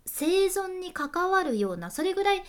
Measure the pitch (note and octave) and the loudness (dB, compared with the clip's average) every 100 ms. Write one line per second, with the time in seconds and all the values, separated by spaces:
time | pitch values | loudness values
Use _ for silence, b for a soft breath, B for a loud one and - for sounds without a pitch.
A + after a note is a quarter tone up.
0 | - - D4+ F#4+ G4 F#4+ F#4+ F#4 F#4 - | -12 -2 2 4 2 0 -4 -6 -8 -6
1 | D4 F4 F4+ F#4+ D#4+ A3 G3 F3 E3+ - | -4 0 2 2 2 0 0 -2 -8 -2
2 | E4+ F#4+ G4 G4 | 0 2 2 2